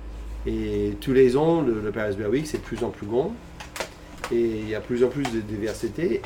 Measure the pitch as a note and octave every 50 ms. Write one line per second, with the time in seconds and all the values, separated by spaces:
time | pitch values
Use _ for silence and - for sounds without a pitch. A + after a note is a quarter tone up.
0 | - - - - - - - - - A#2 A2 A2 A2 G#2+ G#2 G#2 G#2 G#2 G2+ G2+
1 | - C#3 B2+ C3 C3 B2 A#2+ C#3+ D#3 E3 E3+ E3 D3 B2 A2+ G#2+ G#2 G#2 G#2 A2+
2 | G#2+ G#2 G2 G2+ A2 G2+ A#2 C#3+ D#3 D3+ - A2 - - A#2+ G#2+ A#2 G#2+ - -
3 | G#2 G2+ A2+ B2+ D#3 G3+ A#3+ - - - - - - - - - - - - -
4 | - - - - - - B2 A#2 A#2 A2+ A2 G#2+ G#2+ G#2+ G#2+ G#2 - - B2 A#2+
5 | B2+ A#2+ A#2+ C#3+ C#3 B2+ A2+ A2+ G#2 G#2 G#2+ G2+ G#2+ A2 G2+ - A#2+ A2 G2+ -
6 | E3 G3 - G2 -